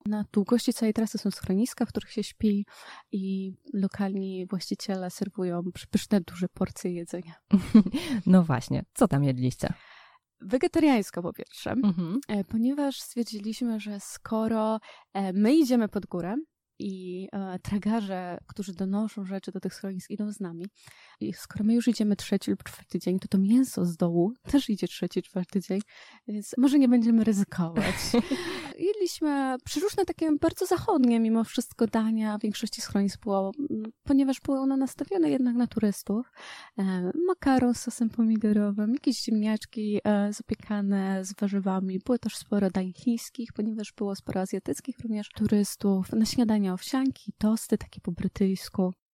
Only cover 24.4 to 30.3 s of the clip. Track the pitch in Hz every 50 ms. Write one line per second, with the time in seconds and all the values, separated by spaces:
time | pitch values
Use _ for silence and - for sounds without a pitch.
24.4 | - 190 - 277 - - 208 - 185 - - - 180 175 - 180 - - - 185
25.4 | 175 - - 196 - - 190 202 - _ - - - - - - _ 240 208 208
26.4 | 202 - - 247 262 277 285 294 262 240 247 240 220 233 226 226 214 226 208 196
27.4 | 196 - - - 170 165 170 202 196 185 190 - - - - 240 - - - 359
28.4 | 349 339 370 349 311 285 - - - 392 415 427 370 330 - - 320 302 285 277
29.4 | 269 262 254 254 - - - 294 359 415 - 403 359 - - - 320 311